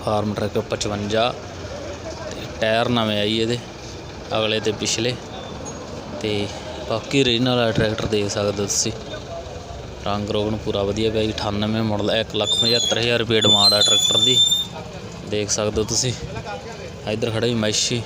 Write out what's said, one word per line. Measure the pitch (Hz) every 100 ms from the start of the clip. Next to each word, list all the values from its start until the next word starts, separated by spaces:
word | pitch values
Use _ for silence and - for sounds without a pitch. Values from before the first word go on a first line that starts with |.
ਫਾਰਮ | - 107 104
ਟਰੈਕ | 101 107 113
ਪਚਵੰਜਾ, | 101 110 107 101 104 110 117 - - - - - - - - - -
ਤੇ | - - -
ਟਾਇਰ | 110 110 120
ਨਵੇਂ | 120 110 104
ਆ | 104
ਜੀ | 110
ਇਹਦੇ, | 113 120 117 - - - - - - 110
ਅਗਲੇ | 110 110
ਤੇ | 107
ਪਿਛਲੇ। | 104 104 - 117 120 - - - - - - - - - -
ਤੇ | 110 104 101 - - - -
ਬਾਕੀ | 113 - 139
ਓਰੀਜਨਲ | 131 117 127 123
ਆ | 117
ਟਰੈਕਟਰ, | 107 110 104 -
ਦੇਖ | 107 101
ਸਕਦੇ | 104 104 101
ਹੋ | 98
ਤੁਸੀਂ। | - 113 - - - - - - - - - - - -
ਰੰਗ | 104 104
ਰੋਗਨ | 107 104 107
ਪੂਰਾ | 107 101
ਵਧੀਆ | 101 101 110
ਪਿਆ | 107
ਜੀ। | 110
ਅਠਾਨਵੇਂ | 107 110 104 107 110
ਮਾਡਲ, | 110 104 101
ਇੱਕ | 107 110 107
ਲੱਖ | 104 -
ਪਝੱਤਰ | 113 117 - 107
ਹਜ਼ਾਰ | 117 120
ਰੁਪਏ | 113 113
ਡਿਮਾਂਡ | 107 101 -
ਆ | -
ਟਰੈਕਟਰ | - - - 349
ਦੀ, | 349 370 302 - - - - - - - -
ਦੇਖ | 104 104
ਸਕਦੇ | - 107 107
ਹੋ | 107
ਤੁਸੀਂ। | 110 127 113 - - 233 - - - - - -
ਇੱਧਰ | 110 117
ਖੜ੍ਹਾ | 110 123
ਜੀ | 120
ਮੈਸ਼ੀ | 107 104 - 120